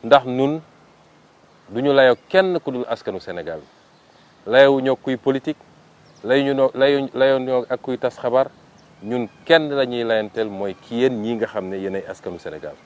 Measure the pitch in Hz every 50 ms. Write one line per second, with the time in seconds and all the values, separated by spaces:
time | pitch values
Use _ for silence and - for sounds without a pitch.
0 | - - 143 139 127 127 123 127 135 139 151 160 156 _ _ _ _ _ _ _
1 | _ _ _ _ _ _ _ _ _ _ _ _ _ - 98 117 131 143 139 139
2 | 135 127 120 - _ _ - 185 190 185 180 160 _ 151 131 123 123 - 117 -
3 | - - 98 92 - - 90 87 80 80 82 78 73 _ _ _ _ _ _ _
4 | _ _ _ _ _ _ _ _ _ 98 113 131 139 139 139 135 131 135 131 -
5 | - 127 127 120 - 139 135 135 - 160 151 _ - _ _ _ _ _ _ _
6 | _ _ _ _ - 107 127 139 139 139 139 135 135 131 - 123 135 139 143 139
7 | 139 127 - 123 131 135 135 131 127 131 131 127 117 - 127 123 - - 127 120
8 | - 123 - - - 123 117 127 135 - - _ - _ _ - _ _ _ _
9 | 95 104 120 123 120 101 _ _ - - 165 160 156 147 143 139 131 123 123 120
10 | 120 113 113 110 107 104 - 113 110 107 101 95 101 98 92 - - - 120 117
11 | 123 135 127 110 104 113 120 110 113 - - 107 95 92 98 95 98 98 95 98
12 | 87 92 95 - - 98 90 85 - 87 78 78 76 76 69 - _